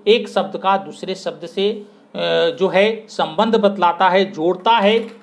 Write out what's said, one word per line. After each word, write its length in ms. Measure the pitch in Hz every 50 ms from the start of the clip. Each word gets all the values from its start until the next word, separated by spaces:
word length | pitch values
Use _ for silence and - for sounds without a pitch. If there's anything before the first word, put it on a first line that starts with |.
| -
एक 220 | 202 226 233 208 -
शब्द 280 | - 196 190 202 -
का 200 | 165 - 190 196
दूसरे 380 | 190 190 151 - - - 175 190
शब्द 300 | 185 - 175 156 151 165
से, 260 | 165 - 202 196 208
अ, 140 | 220 208 - - - _ _ _ - 175 170 170 165 165 170 170 160 143
जो 80 | 190
है, 400 | 180 160 185 202 220 226 214 -
संबंध 480 | - - - 170 156 156 170 220 226 214
बतलाता 540 | 214 202 196 202 202 180 170 170 - 190 185
है, 220 | 180 196 190 -
जोड़ता 400 | 139 151 156 175 185 185 - 226
है, 360 | 233 233 196 202 226 226 233 - - -